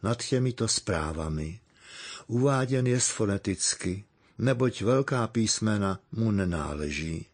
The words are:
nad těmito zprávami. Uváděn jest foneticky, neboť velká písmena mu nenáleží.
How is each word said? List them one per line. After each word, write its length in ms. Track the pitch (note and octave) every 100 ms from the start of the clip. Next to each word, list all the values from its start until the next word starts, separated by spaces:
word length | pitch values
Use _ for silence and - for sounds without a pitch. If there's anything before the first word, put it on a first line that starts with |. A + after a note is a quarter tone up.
nad 200 | G2 A#2
těmito 440 | - B2+ B2+ A#2+ A2+
zprávami. 920 | - - F2 D#2 D#2 D#2+ D2+ D#2 F#2 _ _ - - - - -
Uváděn 600 | A#2 C3+ C3+ B2+ C3 B2+
jest 220 | B2 A#2+
foneticky, 920 | - G#2+ G2 - F#2+ - - - F#2+ G2+ _ _ -
neboť 440 | A2+ B2+ B2+ -
velká 460 | G2 C3 C#3 C3 A2+
písmena 720 | A#2 A2 - A2 G#2+ G2 F#2 _
mu 200 | A2 A2+
nenáleží. 960 | G2+ F#2 E2+ D2+ D2 D2 D2+ D#2+ D#2+ D#2+